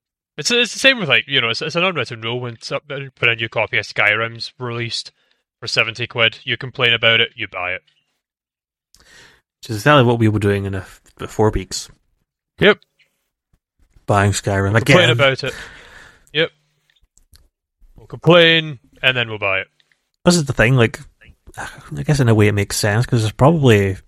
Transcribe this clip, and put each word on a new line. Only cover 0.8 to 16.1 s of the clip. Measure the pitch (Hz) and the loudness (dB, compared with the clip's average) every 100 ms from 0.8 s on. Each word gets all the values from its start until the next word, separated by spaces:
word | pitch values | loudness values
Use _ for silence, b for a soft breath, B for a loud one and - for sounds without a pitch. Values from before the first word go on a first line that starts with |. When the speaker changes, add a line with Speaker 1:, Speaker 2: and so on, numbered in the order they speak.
| 269 247 | 0 0
Speaker 1:
with, | 160 | 0
like, | 113 123 | 0 2
you | 135 | -2
know, | 117 | -2
it's, | 113 | -4
it's | 156 165 | -4 -2
an | |
unwritten | 185 165 117 117 | -2 -4 -8 -8
rule | 113 123 | -8 -6
when, | 123 | -8
s-, | 113 - 139 143 | -12 -10 -10 _
when | 139 139 _ | -12 -12 _
a | 120 113 | -2 -2
new | 113 | -4
copy | 120 104 117 | -4 -2 -4
of | |
Skyrim's | 104 - 104 107 113 117 - _ | -4 -2 0 0 -4 -8 -16 _
released | 123 117 117 - - _ _ _ _ _ | -10 -8 -8 -10 -12 _ _ _ _ _
for | 117 | -6
seventy | 135 113 110 117 | -4 -4 -6 -8
quid, | 123 113 - | -2 -2 -2
you | - 120 | -8 -8
complain | 127 - 120 | -8 -4 -2
about | 117 113 113 | 2 2 2
it, | 113 - | 0 -6
you | 104 | -12
buy | 92 90 | -8 -8
it. | 92 _ _ _ _ _ _ _ _ _ _ _ _ | -10 _ _ _ _ _ _ _ _ _ _ _ _
Speaker 2:
Which | _ - - _ _ _ - | _ -20 -20 _ _ _ -10
is | 107 | -2
exactly | 147 147 | 4 4
what | 120 117 | 4 2
we | 110 | 2
were | 107 | 2
doing | 101 101 | 0 -2
in | 98 | -4
a, | 95 - - _ _ | -8 -12 -20 _ _
the | 87 | -12
four | - 107 | 0 0
weeks. | 98 92 - - _ _ _ _ _ _ _ | 0 -8 -12 -14 _ _ _ _ _ _ _
Speaker 1:
Yep. | 190 202 _ _ _ _ _ _ _ _ _ _ _ _ - | 2 2 _ _ _ _ _ _ _ _ _ _ _ _ -2
Speaker 2:
Buying | 104 101 | 2 2
Skyrim | 98 - 98 98 | 0 -4 -2 0
Speaker 1:
We'll | 110 | 0
complain | - 180 170 | 4 4 4
Speaker 2:
again. | |
Speaker 1:
about | 120 139 131 | 2 2 0
it. | 131 B B B B B B | -8 B B B B B B